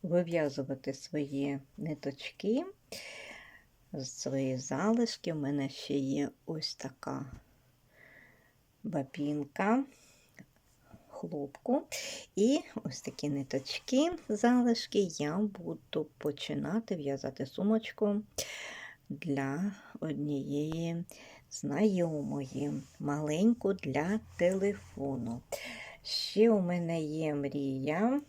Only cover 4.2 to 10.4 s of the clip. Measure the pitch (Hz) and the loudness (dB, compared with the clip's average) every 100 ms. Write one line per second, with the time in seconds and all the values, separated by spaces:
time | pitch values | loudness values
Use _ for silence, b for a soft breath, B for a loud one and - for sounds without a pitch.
4.2 | - 135 135 127 127 139 196 226 233 - | -2 0 0 -2 -2 0 2 2 2 -2
5.2 | - 156 139 143 135 - - 143 135 143 | -4 -2 0 0 -2 -4 -2 0 0 0
6.2 | 139 - - 160 156 - 131 127 - 135 | -2 -4 -8 -6 -6 -6 -10 -8 -8 -6
7.2 | 135 - _ _ _ _ _ b b b | -8 -12 _ _ _ _ _ b b b
8.2 | b b b b _ _ - 165 135 - | b b b b _ _ -4 -4 -4 -4
9.2 | 147 147 143 - 185 247 269 B B B | -2 -2 -4 -2 2 2 0 B B B
10.2 | B B | B B